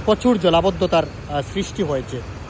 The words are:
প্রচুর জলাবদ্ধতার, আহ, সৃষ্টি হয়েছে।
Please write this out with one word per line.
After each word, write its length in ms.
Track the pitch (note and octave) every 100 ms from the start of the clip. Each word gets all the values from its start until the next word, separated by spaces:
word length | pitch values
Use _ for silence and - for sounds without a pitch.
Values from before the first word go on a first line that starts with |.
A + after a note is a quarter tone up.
প্রচুর 340 | - G#3+ B3 G#3+
জলাবদ্ধতার, 640 | F3 E3 F#3 E3+ F3+ E3+
আহ, 380 | D3 - - C#3+ C3
সৃষ্টি 280 | F#3+ F#3+ -
হয়েছে। 520 | E3 C#3 B2 B2 A2 -